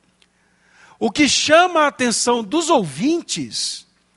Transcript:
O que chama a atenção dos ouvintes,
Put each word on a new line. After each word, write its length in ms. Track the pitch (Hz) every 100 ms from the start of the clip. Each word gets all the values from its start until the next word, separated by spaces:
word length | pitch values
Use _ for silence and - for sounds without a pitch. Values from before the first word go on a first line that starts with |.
| _ _ _ _ _ _ _ _ - -
O 140 | 226
que 180 | 240 285
chama 520 | - - 311 359 339
a 60 | 294
atenção 560 | - 247 208 - 240
dos 260 | 208 302 320
ouvintes, 1160 | 311 170 131 247 339 - - 120 98 - - - _ _